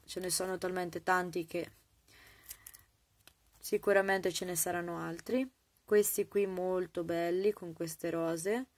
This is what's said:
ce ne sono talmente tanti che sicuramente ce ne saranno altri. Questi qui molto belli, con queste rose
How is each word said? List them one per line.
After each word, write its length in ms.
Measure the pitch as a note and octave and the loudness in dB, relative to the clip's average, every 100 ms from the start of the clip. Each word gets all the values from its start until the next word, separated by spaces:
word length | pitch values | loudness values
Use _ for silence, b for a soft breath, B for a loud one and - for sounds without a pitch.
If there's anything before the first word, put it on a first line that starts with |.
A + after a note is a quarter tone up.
ce 140 | - F3+ | -8 -6
ne 120 | F3+ | -2
sono 280 | - F#3 F#3 | -2 -2 -2
talmente 460 | F3+ F#3 F3 E3+ | -2 -2 -4 -2
tanti 420 | - F3+ F3+ F3 E3 | 2 2 2 -4 -4
che 240 | F3 - - _ _ _ B B B B B B B B _ _ _ - _ _ _ | -6 -6 -10 _ _ _ B B B B B B B B _ _ _ -20 _ _ _
sicuramente 760 | - G#3 G#3 G3 F#3+ F#3+ F#3 | -2 0 4 4 4 2 2
ce 120 | E3 | -2
ne 120 | F3+ E3+ | -2 -2
saranno 420 | F3+ F3 F3 E3+ | 0 -2 -4 -4
altri. 500 | E3 E3+ - B3 C4 - _ _ - | -6 -8 -2 0 -2 -6 _ _ 4
Questi 380 | G#3 G3+ - G3 | 4 6 2 0
qui 180 | G3+ G3 | 0 0
molto 560 | F#3 F#3 F#3 F3+ F3 | 0 0 0 -2 -4
belli, 480 | E3+ E3+ E3+ F3+ G3+ | -2 0 0 2 2
con 220 | G#3 F3 | 0 -4
queste 380 | D#3+ E3 - E3+ | -6 -6 -4 -4
rose 560 | E3 E3 E3 F3+ A#3 C4 | 0 0 -2 0 -2 -4